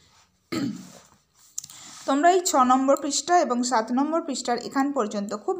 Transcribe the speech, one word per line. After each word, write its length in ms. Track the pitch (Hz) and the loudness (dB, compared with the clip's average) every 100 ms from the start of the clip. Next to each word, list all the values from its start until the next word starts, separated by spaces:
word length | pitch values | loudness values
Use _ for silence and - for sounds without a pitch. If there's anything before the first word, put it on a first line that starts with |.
| _ _ _ _ _ - 262 - - - - _ _ _ _ - - - - - - | _ _ _ _ _ -6 -6 -8 -14 -20 -20 _ _ _ _ -14 -14 -18 -20 -10 -2
তোমরা 240 | 277 339 370 | 2 4 4
এই 60 | 359 | 2
ছ 20 | 302 254 | 2 4
নম্বর 240 | 254 269 320 | 4 4 0
পৃষ্ঠা 320 | 302 277 - 349 277 | 0 -6 2 2 2
এবং 120 | 240 | 0
সাত 240 | 247 247 226 247 | 0 -2 0 -2
নম্বর 200 | 294 330 330 | 0 -2 -4
পৃষ্ঠার 320 | 247 - 240 - | -6 -4 -4 -4
এখান 200 | 277 277 | -2 -2
পর্যন্ত 380 | 285 208 208 202 208 - | -2 -4 -4 -6 -6 -6
খুব 100 | 381 | -4